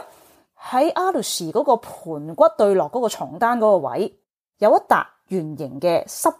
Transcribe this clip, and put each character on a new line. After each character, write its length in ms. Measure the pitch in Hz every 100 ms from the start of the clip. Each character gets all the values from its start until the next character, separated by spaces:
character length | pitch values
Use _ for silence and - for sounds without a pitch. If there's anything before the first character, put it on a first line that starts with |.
| - _ _ _ _ _ -
喺 220 | 254 320
Arushi 580 | - 370 330 - - 165
嗰 120 | 220
個 140 | 285 233
盤 580 | - - 165 151 151 165
骨 80 | 320 320
對 160 | 208
落 160 | 190 151
嗰 80 | 254
個 80 | 226
床 320 | - 165 165
單 180 | 233 240
嗰 20 |
個 160 | 214 185
位， 360 | 135 127 214 _ _ _ _ -
有 120 | 208
一 80 | 370 -
笪 140 | 208 - _ -
圓 280 | 185 156 147
形 220 | 139 139
嘅 260 | 175 170 -
濕 280 | - 330